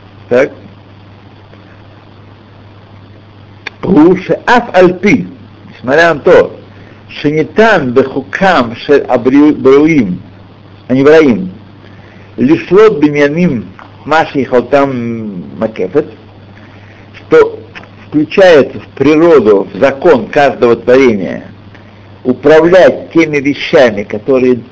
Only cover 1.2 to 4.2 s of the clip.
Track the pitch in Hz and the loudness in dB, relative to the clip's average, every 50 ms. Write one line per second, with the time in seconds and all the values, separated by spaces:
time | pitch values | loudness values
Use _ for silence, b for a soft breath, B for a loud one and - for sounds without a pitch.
1.2 | - - - - - - - 98 92 90 90 - - - - - - - - - | -20 -20 -20 -20 -20 -20 -20 -20 -20 -20 -20 -20 -20 -20 -20 -20 -20 -20 -20 -20
2.2 | - - - - - - - - - - - - - - - - - - - - | -20 -20 -20 -20 -20 -20 -20 -20 -20 -20 -20 -20 -20 -20 -20 -20 -20 -20 -20 -20
3.2 | - - - - - - - - - - - - - 170 190 147 156 180 180 180 | -20 -20 -20 -20 -20 -20 -20 -20 -20 -20 -16 -8 -4 0 2 2 4 2 2 0